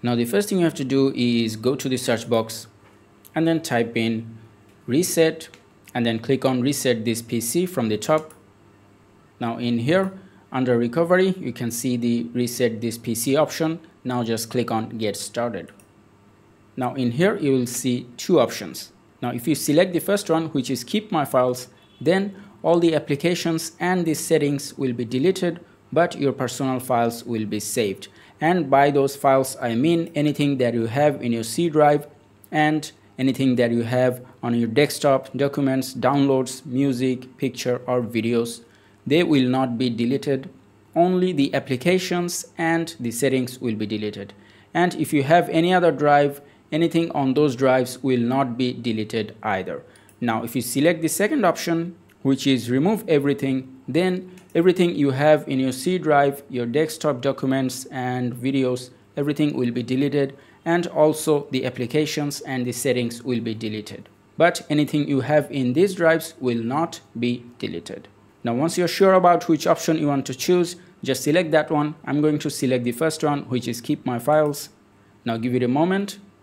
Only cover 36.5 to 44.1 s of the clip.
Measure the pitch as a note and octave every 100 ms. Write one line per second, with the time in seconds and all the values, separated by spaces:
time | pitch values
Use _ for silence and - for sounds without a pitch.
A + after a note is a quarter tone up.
36.5 | - D3 B2+ C#3 A#2+ C3 B2+ - - C3+
37.5 | B2+ B2+ B2 - B2+ A2+ A2+ A2 A#2 A#2
38.5 | - - _ _ _ - D3 E3+ D3 B2
39.5 | C3 C3 A#2 B2+ A2+ A#2+ C3+ D3 C3+ C3+
40.5 | - _ _ _ E3 F3+ F3+ F#3 E3 C#3
41.5 | C#3 - B2+ F3 F#3 F#3 F3+ F3 F3 -
42.5 | - E3 E3 E3 - A#2+ A2+ C#3 C3 B2
43.5 | - B2 G#2+ G#2 G#2+ G#2